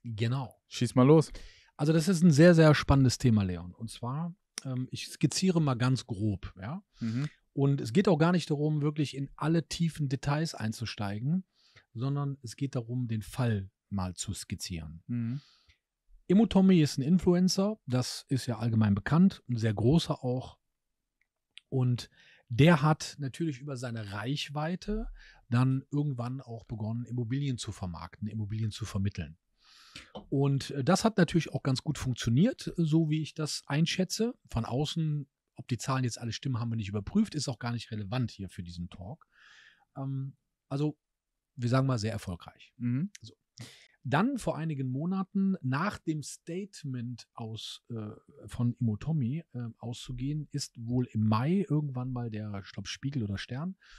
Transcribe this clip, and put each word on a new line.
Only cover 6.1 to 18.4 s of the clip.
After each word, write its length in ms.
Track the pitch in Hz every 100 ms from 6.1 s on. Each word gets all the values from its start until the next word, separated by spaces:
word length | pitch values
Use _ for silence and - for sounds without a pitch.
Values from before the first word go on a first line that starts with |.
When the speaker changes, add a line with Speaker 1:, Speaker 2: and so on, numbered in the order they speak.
| 95 107 98 - 92
Speaker 1:
ja. 220 | 98 185 - -
Speaker 2:
Mhm. 300 | 117 117 147 _ _
Speaker 1:
Und 280 | - 139 139
es 120 | 120
geht 160 | 131 175
auch 100 | 156
gar 140 | 165
nicht 180 | 180 -
darum, 320 | 147 151 151
wirklich 340 | 147 151 143 135
in 140 | 139 -
alle 320 | 151 165 -
tiefen 400 | - 170 - 143
Details 460 | 135 143 147 160
einzusteigen, 920 | - 110 - 110 - 101 101 131 185 - _ _ - _
sondern 420 | 117 135 143 143 135
es 140 | 113 -
geht 180 | 139
darum, 320 | 131 113 123 120
den 160 | 110
Fall 480 | - - 120 104 95 _ -
mal 240 | 98 92
zu 200 | 90 -
skizzieren. 680 | 95 - 92 - 85 78 82 -
Speaker 2:
Mhm. 340 | 120 117 139 - _ _ _ _ _ _ - -
Speaker 1:
Immo 180 | 185 226
Tommy 340 | 190 190 180
ist 160 | 147 -
ein 60 |
Influencer, 800 | 135 185 185 175 185 - 202 220 -
das 380 | 123 120 - -
ist 180 | 135